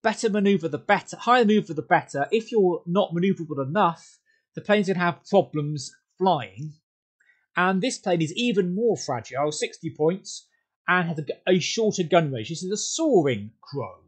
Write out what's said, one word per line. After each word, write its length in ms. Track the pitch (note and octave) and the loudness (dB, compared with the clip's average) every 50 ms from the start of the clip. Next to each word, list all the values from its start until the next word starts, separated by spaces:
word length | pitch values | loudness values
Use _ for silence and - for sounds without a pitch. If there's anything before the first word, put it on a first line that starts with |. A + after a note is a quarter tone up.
better 280 | - A3+ G#3+ - - A3 | 0 0 -2 0 -2 0
manoeuvre, 400 | F#3+ G#3 G3 G3+ G3+ F3+ D#3+ D#3 | 0 2 4 4 2 2 0 -4
the 80 | C#3 - | -6 -6
better. 400 | - - G3+ - - - - - | 0 0 0 0 0 -10 -16 -6
Higher 260 | - A#3 B3 B3+ A#3 | 2 4 4 4 6
manoeuvre, 300 | G3+ G#3+ G#3+ G#3 - D#3+ | 4 4 2 2 0 -8
the 80 | D3 | -8
better. 440 | D3 _ F3+ D#3 D3+ - - C#3 C#3+ - | 0 _ 2 2 2 -2 -4 -4 -2 0
If 180 | - A3+ A3 - | 0 -2 -2 0
you're 300 | B3 A3 F#3+ F3+ E3+ - _ | 2 2 4 4 2 -2 _
not 260 | E3+ E3+ G3+ G3 - | 0 0 0 2 2
manoeuvrable 500 | D#3+ E3+ F3 G3 F#3 - E3 D3+ D3 C#3 | 0 0 2 0 0 0 -4 -8 -6 -6
enough, 560 | C3+ C3 D#3 G#3+ G3 E3+ E3 - - - - _ _ _ _ _ _ _ _ | -4 -2 0 2 2 2 0 -4 -18 -20 -20 _ _ _ _ _ _ _ _
the 80 | - | -14
plane's 240 | - - G#3 G#3+ G3 | -2 0 0 2 2
gonna 140 | F3+ F#3+ F3 | 0 0 0
have 260 | F3+ F3 - - _ - | 0 -2 -2 -6 _ 2
problems 640 | G3 G3 - - - D3+ D3 D3 D3+ C#3+ C3 - - _ _ _ _ | 2 2 2 2 -4 -6 -4 -4 -6 -8 -10 -12 -18 _ _ _ _
flying. 560 | _ F3+ F#3+ E3+ C#3+ A#2 F#2+ F#2+ G#2 D3+ D#3 D3 _ _ _ _ _ _ _ _ _ _ _ _ _ _ _ _ | _ 0 0 0 0 -2 -10 -12 -14 -14 -14 -14 _ _ _ _ _ _ _ _ _ _ _ _ _ _ _ _
And 280 | E3+ F3+ F#3 F#3+ F#3+ | 0 0 2 2 2
this 160 | F#3 C4 B3 - | 0 -2 -4 -4
plane 240 | _ G3 F3+ E3+ | _ 0 0 0
is 100 | E3 C#3+ | 0 -2
even 420 | - G#3+ A#3+ A#3+ G#3 G3 F#3+ F3 F3+ | -2 -2 -2 0 2 0 0 0 -2
more 220 | G3+ A#3+ A#3 F#3+ | 0 0 0 0
fragile, 560 | - - - C3 A#2+ A2 - B2 C3 D3 D3+ | 0 -4 -6 -6 -6 -6 -8 -4 -2 -2 -2
sixty 380 | D3 - B2 A#2 - - - D#3 - | -2 -4 -8 -8 -8 -10 -10 -10 -4
points, 520 | - D3+ D#3+ F#3 G3 - - - - _ _ _ _ _ _ _ _ _ - | 0 0 0 0 -2 -8 -16 -18 -18 _ _ _ _ _ _ _ _ _ 0
and 200 | F3+ F3+ F3 E3 | 0 0 0 -2
has 100 | E3 D3+ | -4 -6
a, 60 | D3 - - _ _ | -8 -8 -10 _ _
a 120 | F#3 F#3 F#3 | 2 2 2
shorter 460 | - - - A3+ A3 G#3+ G3+ G3 F3+ | 2 -2 -2 0 0 0 0 -2 -2
gun 280 | D3 F#3 E3+ E3 C#3+ | 2 4 2 2 2
range. 160 | C3 A#2 A2 G#2 | -4 -6 -8 -8
This 140 | E3 D#3 | -10 -10
is 100 | F3+ F#3 | -6 -6
a 40 | G#3+ G#3 | -6 -6
Soaring 720 | - - - - E4 D#4 B3+ F#3 D3 C#3 B2 G2+ G2+ A2 _ _ | -6 -6 -4 -2 0 4 4 4 4 4 0 -2 -6 -12 _ _
Crow. 360 | - - - C#3 A2+ F#2 F#2 _ _ | -20 -12 -10 -10 -10 -10 -14 _ _